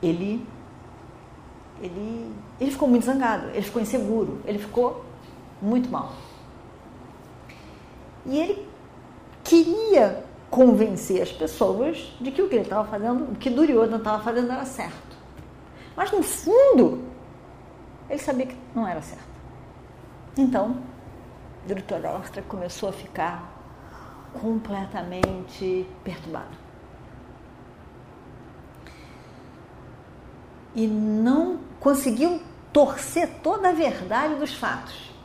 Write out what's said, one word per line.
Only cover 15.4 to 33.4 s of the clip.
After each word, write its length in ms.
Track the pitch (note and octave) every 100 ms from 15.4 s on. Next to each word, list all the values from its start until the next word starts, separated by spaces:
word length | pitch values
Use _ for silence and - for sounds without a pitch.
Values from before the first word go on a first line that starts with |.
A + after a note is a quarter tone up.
| - - - - - -
Mas 160 | F#4+
no 100 | G4+
fundo, 800 | - - - A4+ C#5 F#4+ E3 - - - - - - - - - - - -
ele 100 | C#4+
sabia 280 | - C4 B3+
que 100 | - - -
não 100 | G#3+
era 160 | E3
certo. 220 | D3+ - - - - - - - - - - - - -
Então, 400 | C4+ G#3 G#3 B3+ - - - - - - - - E3
Dhritarashtra 800 | G3 F#3+ F3 D#3+ E3 F3+ -
começou 460 | F#3 G3 F3 - G3
a 20 |
ficar 600 | F#3+ - - E3 F3 F3 - - - - - - - - -
completamente 1500 | A3 A3+ G#3+ G3+ G3 G3+ F3 F3+ F#3 F#3 F3+ - F#3+ F#3 F#3 -
perturbado. 640 | - E3+ D#3+ D3 G#2 - - - - - - - - - - - - - - - - - - - - - - - - - - - - - - - - - - - - - - - - - - A#3
E 100 | A3
não 760 | G#3+ G#3+ G#3+ A3+ C#4 F4 F4 - -
conseguiu 600 | C4+ C#4 C4+ A3 D#4+ F4 - - -
torcer 680 | - C#4 - - - E4+ -